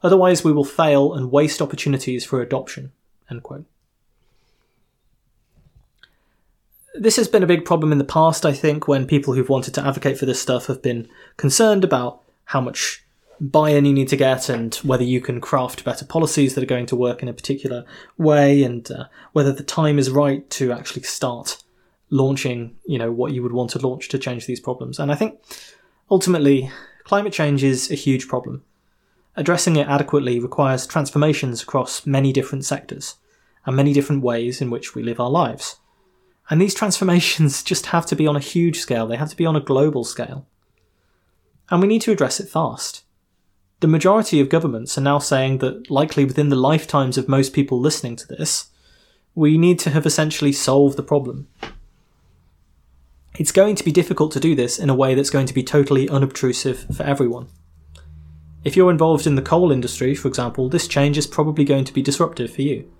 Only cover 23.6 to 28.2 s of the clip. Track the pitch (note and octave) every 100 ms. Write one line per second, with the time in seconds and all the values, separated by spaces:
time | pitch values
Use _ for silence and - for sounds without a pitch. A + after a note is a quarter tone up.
23.6 | A#2+ B2 C3 B2+ - C3+ C3+ B2 - B2
24.6 | - B2+ B2+ C3 C#3+ D3 G#3+ - _ -
25.6 | - _ _ _ _ F#3+ F3 F3 C#3+ C#3
26.6 | C3 - - _ - G3+ G#3 G3 D3+ C#3+
27.6 | C#3 C3 - D3+ - C3